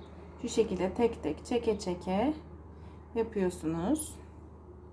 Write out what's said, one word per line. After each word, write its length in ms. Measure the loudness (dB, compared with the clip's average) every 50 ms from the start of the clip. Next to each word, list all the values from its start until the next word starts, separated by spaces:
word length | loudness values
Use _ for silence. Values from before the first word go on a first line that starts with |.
| -16 -16 -16 -16 -16 -14 -12 -6
şu 80 | -6 0
şekilde 440 | 4 4 4 4 4 2 2 2 4
tek 300 | 4 4 4 4 2 -2
tek 220 | -2 -2 -2 -2
çeke 340 | 0 2 2 4 4 2 2
çeke 540 | 2 -2 -2 -2 0 2 4 4 4 4 2 0 -6 -14 -14 -14 -14 -16 -14 -14 -14 -14 -14 -16 -12 -4 0
yapıyorsunuz. 1000 | 0 0 2 2 2 2 2 2 0 0 0 2 2 4 4 4 2 2 -4 -6 -10 -14 -16 -16 -16 -16 -16 -18 -18 -18 -16 -16 -16 -16 -16